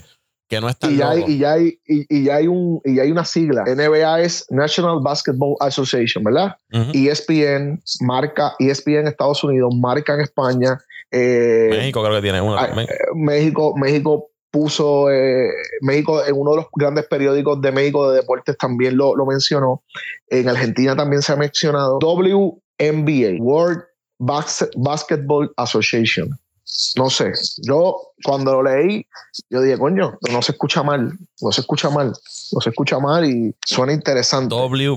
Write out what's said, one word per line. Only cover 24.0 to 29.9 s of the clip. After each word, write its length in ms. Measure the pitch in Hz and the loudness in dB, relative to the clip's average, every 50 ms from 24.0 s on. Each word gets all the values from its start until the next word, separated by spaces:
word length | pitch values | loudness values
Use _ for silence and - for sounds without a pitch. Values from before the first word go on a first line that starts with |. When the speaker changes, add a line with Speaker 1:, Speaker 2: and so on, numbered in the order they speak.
| _ _ _ - | _ _ _ -6
Speaker 2:
Bas-, 500 | 123 127 143 143 160 - - - 185 - - | -4 -2 -2 -2 -4 -4 -4 -4 -4 -4 -2
Basketball 760 | - 127 139 147 151 - - 160 147 139 139 147 147 147 - - | -2 -2 -2 -2 -2 -2 -4 -4 -2 0 0 0 0 0 -2 -4
Association. 840 | - 123 - - 110 - - - 117 113 107 - 90 80 - 143 - _ _ _ _ - - - - - - - | -6 -4 -2 0 0 0 0 0 0 0 0 0 -2 -4 -6 -8 -12 _ _ _ _ -18 -12 -6 -6 -4 -4 -2
No 120 | 127 131 131 | 0 0 0
sé, 240 | - - 131 95 95 - - - - - | 0 0 -2 -2 -2 -4 -6 -6 -8 -8
yo 500 | - 117 139 156 175 190 - - - - _ - - | -4 0 0 2 2 0 0 -4 -10 -16 _ -8 -4
cuando 280 | 143 139 139 135 135 | -2 -2 0 0 2
lo 100 | 135 131 | 2 2
leí, 440 | 131 135 131 139 156 190 208 220 - _ - - - _ - - - - | 2 2 2 2 2 0 0 -2 -8 _ -18 -20 -20 _ -18 -18 -12 -6
yo 140 | 120 127 | -2 0
dije, 160 | 131 135 127 113 | 2 2 2 2
"Coño, 400 | 127 151 | 0 0